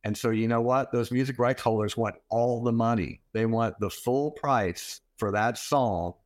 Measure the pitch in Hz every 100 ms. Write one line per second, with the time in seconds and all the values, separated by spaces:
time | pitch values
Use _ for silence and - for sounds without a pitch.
0 | 107 101 120 113 113 117 117 131 131 123
1 | 113 123 135 123 123 131 120 110 104 -
2 | 110 - _ 113 120 120 120 117 117 117
3 | 82 - _ 110 113 113 113 - 104 -
4 | - 131 147 147 147 123 95 87 - -
5 | _ - 104 104 113 113 - 143 123 90
6 | 87 -